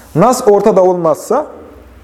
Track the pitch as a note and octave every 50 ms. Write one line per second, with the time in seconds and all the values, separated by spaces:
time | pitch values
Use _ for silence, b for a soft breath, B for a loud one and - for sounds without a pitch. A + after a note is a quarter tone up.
0 | B B - D3 F#3+ A#3+ B3+ B3+ - - G3+ G3+ G3+ A3 G3+ F#3 F#3 F#3 F#3 F3+
1 | E3+ D#3+ D3 - - - G#3+ C4+ D4+ - - - - - - - - - - -